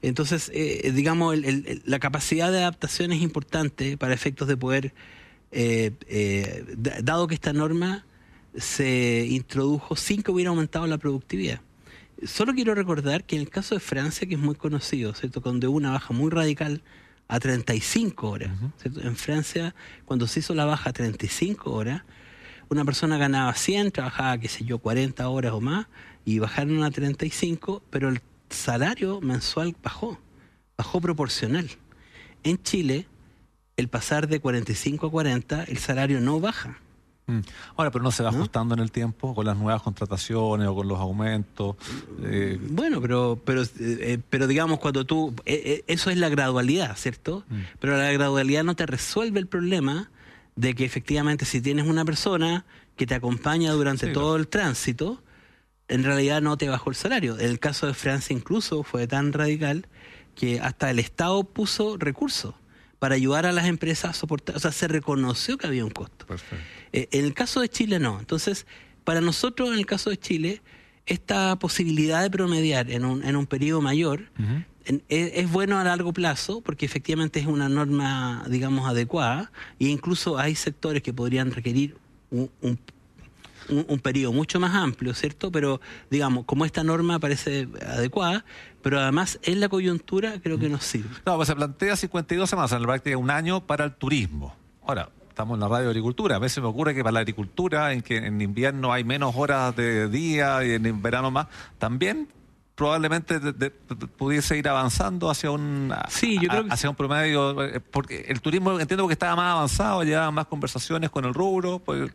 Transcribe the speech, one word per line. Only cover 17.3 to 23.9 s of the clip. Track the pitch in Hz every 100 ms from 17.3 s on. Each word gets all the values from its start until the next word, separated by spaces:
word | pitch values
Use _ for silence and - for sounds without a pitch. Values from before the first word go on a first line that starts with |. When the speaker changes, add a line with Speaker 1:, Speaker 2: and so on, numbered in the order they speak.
| 120
Speaker 1:
treinta | 135 127 120
y | 113
cinco | - 226 226 - 107
horas, | 101 90 95
Speaker 2:
Ujú. | 123 -
Speaker 1:
¿cierto? | 131 139
En | 123 120
Francia, | - 151 151 170 165 - - - -
cuando | 131 117
se | -
hizo | 151
la | 165
baja | 147 151 -
a |
treinta | 127 120 98 101
y |
cinco | - 175 208 -
horas, | 110 107 151 - - - - - - -
una | 147
persona | 143 135 160 151
ganaba | 143 135 131
cien, | 127 - 196 202